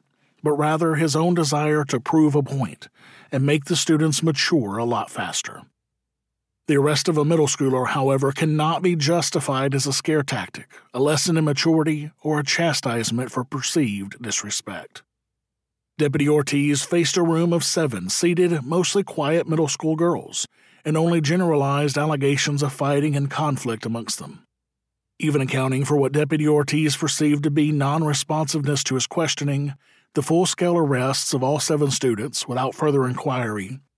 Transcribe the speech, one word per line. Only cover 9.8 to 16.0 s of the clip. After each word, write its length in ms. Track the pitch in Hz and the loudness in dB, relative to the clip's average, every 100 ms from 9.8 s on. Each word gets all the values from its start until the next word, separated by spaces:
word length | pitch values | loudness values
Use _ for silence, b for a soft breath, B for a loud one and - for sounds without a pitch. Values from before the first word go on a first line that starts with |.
| 139 | -2
a 60 | |
scare 300 | 135 - 156 | -2 0 0
tactic, 480 | 139 120 90 - - B B | 0 -4 -8 -12 -18 B B
a 60 | - | 0
lesson 380 | 143 151 - 160 | 2 2 2 2
in 80 | |
maturity, 680 | 151 139 165 160 156 151 151 - | 2 0 2 2 2 -2 -6 -8
or 180 | 151 151 | -4 -2
a 40 | |
chastisement 840 | 143 - 170 139 135 117 110 113 127 | -2 0 0 0 -2 -2 -2 -4 -4
for 140 | 127 | -6
perceived 760 | 123 143 - 170 123 101 98 - | -6 -6 -2 0 0 -2 -8 -10
disrespect. 840 | 117 - 104 - - 90 - - _ _ _ _ _ _ _ _ _ | -8 -6 -6 -8 -8 -12 -14 -20 _ _ _ _ _ _ _ _ _
Deputy 300 | - | -2